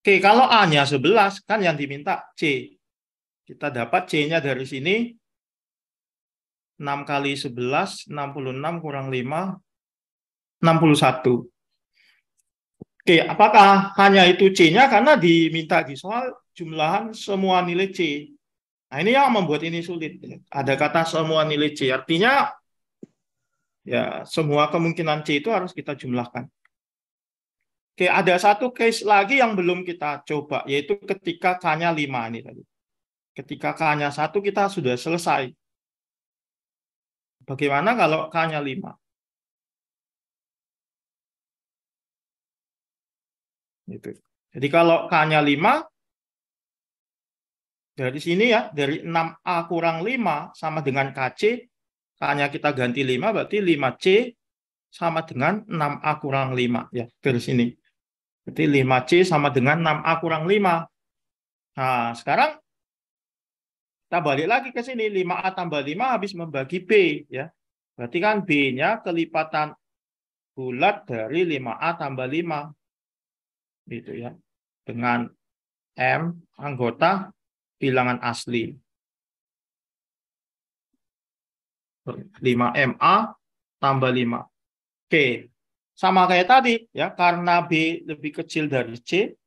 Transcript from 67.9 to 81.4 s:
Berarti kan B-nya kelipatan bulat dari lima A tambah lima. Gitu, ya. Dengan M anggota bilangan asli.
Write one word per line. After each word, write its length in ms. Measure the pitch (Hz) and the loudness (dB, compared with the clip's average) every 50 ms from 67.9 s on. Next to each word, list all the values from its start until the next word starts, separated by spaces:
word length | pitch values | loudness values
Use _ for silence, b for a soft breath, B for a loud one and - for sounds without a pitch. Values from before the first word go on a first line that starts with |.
| _ | _
Berarti 240 | - 120 120 - 175 | -14 -14 -8 -6 -2
kan 240 | 180 208 214 208 190 | 0 0 0 0 0
B-nya 640 | 190 151 143 143 135 123 127 147 180 220 226 - | 0 0 2 2 0 0 -2 -2 -2 -2 -4 -4
kelipatan 640 | 196 170 170 165 160 - 160 156 156 - 156 151 151 151 _ _ _ _ _ _ _ _ _ _ _ _ _ _ _ | -6 -4 -4 -4 -4 -2 -6 -4 -4 -4 -4 -4 -4 -8 _ _ _ _ _ _ _ _ _ _ _ _ _ _ _
bulat 560 | _ - 131 127 123 123 156 196 202 202 - | _ -12 -10 -8 -4 0 0 0 0 -2 -8
dari 400 | - 123 117 110 110 135 170 185 | -10 -8 -8 -6 -4 -2 -2 -2
lima 320 | 175 156 135 127 123 110 - | -2 -2 -6 -6 -8 -8 -6
A 160 | - 160 170 | -4 -6 -4
tambah 320 | 170 160 139 135 131 127 | -4 -8 -8 -8 -8 -8
lima. 480 | 127 139 160 175 170 156 147 147 156 151 _ _ _ _ _ _ _ _ _ _ _ _ _ _ _ _ _ _ _ _ _ _ | -6 -6 -6 -4 -4 -6 -8 -8 -12 -16 _ _ _ _ _ _ _ _ _ _ _ _ _ _ _ _ _ _ _ _ _ _
Gitu, 320 | - - 117 - - - - | -16 -16 -16 -14 -14 -14 -14
ya. 160 | 117 123 160 _ _ _ _ _ _ _ _ _ _ | -14 -14 -16 _ _ _ _ _ _ _ _ _ _
Dengan 480 | - 110 117 120 123 120 120 120 - _ _ _ _ _ _ _ _ _ _ _ _ _ | -12 -10 -4 -2 -2 0 -2 -2 -8 _ _ _ _ _ _ _ _ _ _ _ _ _
M 480 | - 127 127 131 143 165 170 170 170 - _ _ _ | -4 -2 0 0 0 -2 -6 -8 -10 -16 _ _ _
anggota 720 | 139 143 139 120 123 117 117 - 156 170 190 196 190 - - _ _ _ _ _ _ _ _ | -12 -10 -6 -4 -4 -4 -2 2 2 2 2 0 -4 -8 -16 _ _ _ _ _ _ _ _
bilangan 420 | _ - 139 127 127 127 127 123 120 - | _ -4 0 0 0 0 0 -2 -4 -4
asli. 480 | 120 117 - - - 120 120 117 - - - _ _ _ _ _ _ _ _ _ _ _ _ _ _ _ _ _ _ _ _ _ _ _ _ _ _ _ _ _ _ _ _ _ _ _ _ _ _ _ _ _ _ _ _ _ _ _ _ _ _ _ _ | -6 -8 -8 -8 -4 -4 -4 -4 -4 -10 -18 _ _ _ _ _ _ _ _ _ _ _ _ _ _ _ _ _ _ _ _ _ _ _ _ _ _ _ _ _ _ _ _ _ _ _ _ _ _ _ _ _ _ _ _ _ _ _ _ _ _ _ _